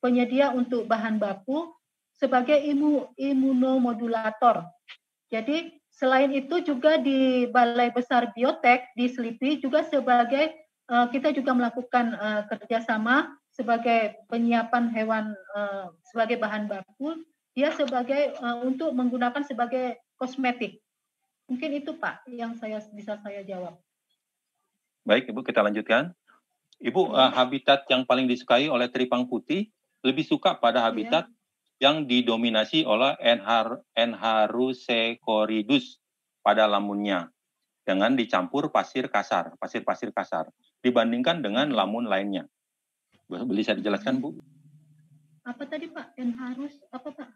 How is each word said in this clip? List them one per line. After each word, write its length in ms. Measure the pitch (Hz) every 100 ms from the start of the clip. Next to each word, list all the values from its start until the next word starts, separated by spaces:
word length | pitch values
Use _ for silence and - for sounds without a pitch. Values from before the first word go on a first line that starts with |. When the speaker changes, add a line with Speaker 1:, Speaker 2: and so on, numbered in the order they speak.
Speaker 1:
penyedia 480 | 247 247 247 254 277
untuk 320 | 254 240 247
bahan 320 | 220 226 220 220
baku, 560 | 202 190 - 285 330 - _ _ _ _
sebagai 400 | 269 254 247 302
imu-, 480 | 294 285 302 285 - -
imunomodulator. 1500 | 269 269 269 254 262 262 240 220 233 226 220 220 240 202 170 - _ - _ _ _
Jadi 480 | 226 220 302 339 - _
selain 400 | _ 262 262 277
itu 320 | 269 262 349
juga 400 | 339 269 302 311
di 480 | 254 269 262 254 247
Balai 400 | 247 240 240 240
Besar 400 | 240 247 247 233 208
Biotek 560 | 254 320 240 247 -
di 160 | - 247
Selipi 480 | 247 226 233 262 294
juga 160 | 277 302
sebagai, 720 | 320 285 254 226 240 269 311 - - _ _
eh, 140 | 240 240
kita 240 | 254 285
juga 240 | 285 262 247
melakukan, 560 | 240 247 247 247 233
eh, 300 | 233 208 214 208
kerjasama 800 | 220 - 226 226 220 220 262 330 - _
sebagai 640 | _ 233 233 240 226 214 - -
penyiapan 640 | 233 233 233 226 240 233
hewan, 400 | 220 220 220 214
eh, 560 | 208 - 202 202 196 185 165 _
sebagai 240 | 226 226 240
bahan 320 | 214 214 208
baku, 560 | 196 190 _ 285 320 - _ _ -
dia 160 | 285
sebagai, 640 | 302 277 247 240 277 285 -
eh, 220 | 247 240
untuk 320 | 254 262 330
menggunakan 480 | 254 247 247 240 254
sebagai 640 | 285 240 240 254 254 233 _ _
kosmetik. 640 | 254 254 254 247 202 - _ _ _ _ _ _ _
Mungkin 320 | 247 311 285
itu, 160 | 285 -
Pak, 320 | 185 - -
yang 240 | 240 233 233
saya, 240 | 220 214 214
bisa 240 | 208 202 208
saya 160 | 214 202
jawab. 400 | 190 185 175 170 _ _ _ _ _ _ _ _ _ _ _ _ -
Speaker 2:
Baik, 240 | 110 131
Ibu, 80 | 110
kita 240 | 123 113
lanjutkan. 480 | 104 104 104 113 175 180 _ _ _ _ _ _
Ibu, 400 | - 185 160 117
Speaker 1:
Ya. 80 |
Speaker 2:
eh, 60 | 131
habitat 560 | 123 127 135 - 139 -
yang 160 | 127
paling 240 | 127 127 127
disukai 400 | 123 - 123 147
oleh 240 | 127 123
teripang 320 | 127 127 123
putih 480 | 123 123 - 185 214 _ _ _
lebih 180 | 127 131
suka 380 | - 151 190 170
pada 200 | 120 117
Speaker 1:
Iya. 60 | 117
Speaker 2:
habitat 320 | 110 110 156 170 _ _ _ _ _
yang 260 | 135 156 143
didominasi 800 | 123 117 113 117 110 110 160 156
oleh 300 | 107 135 147
Enhar-, 640 | 117 117 98 117 113 123 _ -
Enharusecoridus 2000 | 117 110 110 110 107 117 131 127 - 120 113 113 - 107 107 110 104 139 - - _ _ _ _
pada 280 | - 104 107
lamunnya, 640 | 101 101 101 104 95 85 _ _ _ _ _
dengan 320 | - 98 107
dicampur 560 | 131 113 95 90 139 147
pasir 380 | 110 95 - 127
kasar, 480 | 104 98 98 82 -
pasir-pasir 540 | 92 120 - 95 110
kasar, 360 | - 95 82 80 _ _ _
dibandingkan 640 | 123 123 113 120 127 170
dengan 260 | 113 107 147
Speaker 1:
Hmm. 20 |
Speaker 2:
lamun 360 | 120 95 110 120
lainnya. 400 | 95 101 95 - _ _ _ _ _ _ _ _
Boleh 380 | 180 254 101
saya 140 | - 101
dijelaskan, 420 | 107 101 - 131
Bu? 180 | 101 - - _ - - _ _ _ _ _ _
Speaker 1:
Apa 200 | - 247
tadi, 240 | 285 302 320
Pak? 280 | 320 - -
Enharus-, 680 | 247 240 254 247 285 - _
apa, 180 | 220 311
Pak? 180 | 285 262